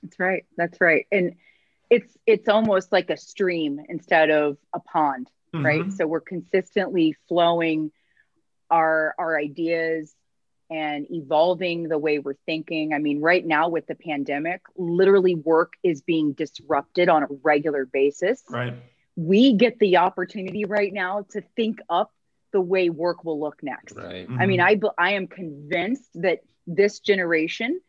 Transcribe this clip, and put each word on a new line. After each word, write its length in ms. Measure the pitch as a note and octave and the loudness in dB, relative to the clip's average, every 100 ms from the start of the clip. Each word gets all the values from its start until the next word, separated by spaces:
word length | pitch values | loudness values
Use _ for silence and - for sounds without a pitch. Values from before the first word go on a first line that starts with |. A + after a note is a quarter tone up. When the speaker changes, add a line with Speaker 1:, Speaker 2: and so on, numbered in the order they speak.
Speaker 1:
That's 180 | - _ | -20 _
right. 240 | F3+ F#3+ - - | -2 -2 -6 -6
That's 240 | E3+ F3 | -6 2
right. 240 | F3+ D#3 - | 2 4 2
And 240 | G3+ F3+ - _ _ _ _ _ | 0 0 -4 _ _ _ _ _
it's, 280 | A#3 - _ - | 2 2 _ 2
it's 240 | G#3+ A3 | 2 4
almost 420 | G#3+ A3 F#3+ F#3+ | 2 4 0 2
like 180 | F#3+ F3 | -2 0
a 40 | G3+ | -6
stream 640 | - - F#3+ F3 D#3 C#3+ D3+ | -8 -4 -2 -2 -4 -6 -10
instead 420 | E3 - E3+ D#3 | -12 0 2 4
of 260 | D3+ D3 C#3+ _ | 4 2 -2 _
a 60 | - | -12
pond, 500 | - E3+ D3+ C3 B2+ _ _ | -6 -2 0 -2 -10 _ _
right? 280 | D#3+ D3+ D3+ | -2 0 0
Speaker 2:
Mm-hmm. 80 | F3+ | -2
Speaker 1:
So 160 | F#3+ E3 | -2 -2
we're 120 | D#3+ - F3+ | -2 -6 -12
consistently 800 | - G3 F#3 - F#3 F3+ D#3+ D3+ _ | -2 -4 -2 -4 -2 2 0 0 _
flowing 600 | E3+ E3+ E3+ E3 D#3 D#3 _ _ _ _ _ _ _ _ | 0 2 2 0 -2 -4 _ _ _ _ _ _ _ _
our, 460 | E3 D#3+ D#3+ D#3 - | 2 2 2 0 -4
our 200 | E3+ D#3 | -4 -2
ideas 760 | D3 C#3+ E3 E3 D#3+ D#3+ D3+ _ _ _ _ _ _ | -4 -4 -2 -2 -2 -4 -6 _ _ _ _ _ _
and 360 | D#3+ D3+ D3 D3 | -8 -6 -6 -8
evolving 760 | E3+ C#3 D3+ E3+ F3+ F3+ E3+ E3 | -10 -2 2 2 2 -2 -4 -4
the 100 | D#3+ | -2
way 220 | D3+ D3+ | 0 -2
we're 160 | C#3 C#3 - | -4 -10 -6
thinking. 460 | D#3+ D#3 D#3+ D#3 | -8 -6 -6 -4
I 40 | D3 | -2
mean, 240 | D3+ D3 | -2 0
right 240 | D#3 F3+ D#3+ | 2 2 2
now 240 | D3 E3+ | 0 2
with 180 | E3 - | -2 -6
the 80 | E3 | -12
pandemic, 680 | F3 D3 C3+ C#3+ D#3 F#3 _ - | -8 -8 -4 -6 -6 -8 _ -10
literally 600 | F3 E3+ F#3+ G3 F#3 F3 | -4 2 4 6 4 0
work 380 | D3+ D#3+ F3 - | 2 2 2 -2
is 180 | F#3 D3 | -2 -2
being 320 | - E3 D3+ | -2 0 0
disrupted 760 | C#3 D3+ - C#3+ D3+ D3 - F3+ | -2 -8 -10 -4 -4 -2 0 4
on 160 | D#3+ | 4
a 40 | C#3+ C#3+ | 2 -4
regular 420 | D#3 D3+ D3+ C#3+ C3 | 2 2 2 -4 -4
basis. 580 | C#3 C#3 C#3+ F#3 B3+ _ | 2 0 2 -2 -2 _
Speaker 2:
Right. 240 | A#2+ B2 B2 - _ _ - | -6 -6 -8 -18 _ _ -8
Speaker 1:
We 380 | D#3+ G3 C4 | 2 6 6
get 260 | G#3 A#3 A3+ | 6 2 2
the 180 | G#3 F3 | 4 4
opportunity 680 | F3+ - F#3 A3 F#3+ F#3+ G#3 | 2 -2 -8 -8 -10 -6 -4
right 260 | G#3 G3+ | -2 -2
now 320 | G3+ F#3 G3+ G3 | -4 -6 -6 -8
to 100 | G#3+ - - | -12 -12 -4
think 240 | A3+ A3+ - | -4 -4 -4
up 220 | E3+ G#3 _ _ _ _ | -2 -2 _ _ _ _
the 100 | G3+ | -2
way 280 | F3+ F#3+ F3 | 0 0 0
work 340 | D#3+ F3 E3+ | 0 -4 -4
will 160 | E3 D3+ | -6 -6
look 240 | D3+ - | -6 -8
next. 320 | C#3+ B2 - - | -12 -12 -14 -18
Speaker 3:
Right. 320 | F2+ F#2 F#2 B2 | -14 -14 -10 -2
Speaker 1:
I 80 | F#3+ | 0
mean, 140 | F#3 | 2
Speaker 2:
Mm-hmm. 80 | F3+ | 4
Speaker 1:
I, 80 | G#3+ | 4
b-, 140 | G#3+ - | 0 0
I 140 | F3 | -2
am 140 | G3 F3+ | 0 -6
convinced 840 | - E3+ C#3+ D3 F3 E3+ C4 _ E3+ | -10 -14 -14 -6 -4 -4 -6 _ -4
that 180 | F3+ E3 _ _ - | -2 -2 _ _ -12
this 320 | E3 G3+ - | 0 0 0
generation 800 | - G3 F3 E3 D#3+ - A#3 F4+ | -2 0 2 0 0 -4 -6 -6